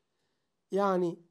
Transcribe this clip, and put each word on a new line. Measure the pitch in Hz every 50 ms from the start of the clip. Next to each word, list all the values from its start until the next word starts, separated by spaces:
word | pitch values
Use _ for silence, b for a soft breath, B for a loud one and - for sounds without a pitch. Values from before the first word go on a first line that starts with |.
| _ _ _ _ _ _ _ _ _ _ _ _ _ -
Yani | 185 190 202 196 190 180 180 170 165 - - _